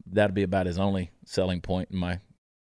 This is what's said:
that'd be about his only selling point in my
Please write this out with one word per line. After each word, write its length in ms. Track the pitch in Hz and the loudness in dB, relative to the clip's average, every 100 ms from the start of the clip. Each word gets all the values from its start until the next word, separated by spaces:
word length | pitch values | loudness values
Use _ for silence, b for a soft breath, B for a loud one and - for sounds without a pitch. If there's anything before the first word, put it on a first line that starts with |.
| - | -4
that'd 220 | 98 104 | 2 2
be 80 | 98 | 2
about 240 | 95 95 90 | 2 2 0
his 140 | 85 | 0
only 320 | 98 95 90 - - | 0 0 -4 -10 -6
selling 360 | - 92 90 | -2 0 0
point 280 | - 92 - | -2 -2 -2
in 60 | 95 | -4
my 200 | 87 90 - _ _ _ _ | -2 -4 -8 _ _ _ _